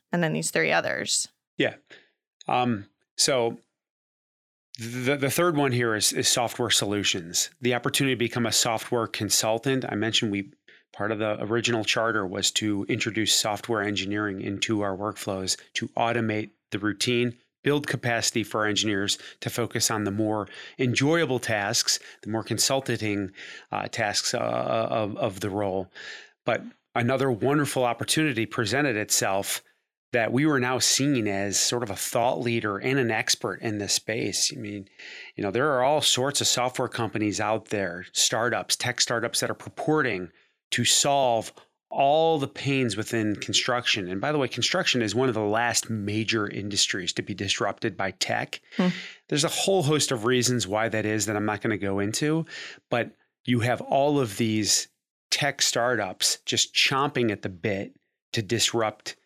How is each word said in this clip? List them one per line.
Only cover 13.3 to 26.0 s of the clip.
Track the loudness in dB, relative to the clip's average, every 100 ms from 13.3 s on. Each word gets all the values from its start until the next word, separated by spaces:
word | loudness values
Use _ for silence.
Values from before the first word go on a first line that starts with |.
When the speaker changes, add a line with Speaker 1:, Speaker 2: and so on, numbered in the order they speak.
Speaker 2:
software | 2 2 -2 -2 -2
engineering | 0 -2 -2 -2 -2 -4
into | -4 -4 0 0
our | 0 -2
workflows | -4 -6 -6 -4 -2 -4 -6
to | -8 -6
automate | 0 0 2 0 -2 -4 _ -10
the | -4
routine, | -2 -2 0 2 0 -2 _ _
build | -2 0 0
capacity | -4 0 0 0 -2
for | -2 0
our | 0
engineers | 2 0 0 -2 -4 -6 -10
to | -8
focus | -4 -2 0 0
on | 0
the | -2
more | 0 0 0 -4 -10 -14 -2
enjoyable | 0 2 2 2 2 -2
tasks, | 0 -2 0 0 0 -2 -4 -16
the | -6
more | -4
consulting, | -2 0 2 2 0 -2 -2 -2 -4 -10 -16 -16 -8
uh, | -6 -6
tasks, | -2 -2 0 -2
uh, | -2
of, | -2 -2 0 0 0 0 -2 -2
of | -4 -2
the | -4
role. | -2 -2 -2 -4 -12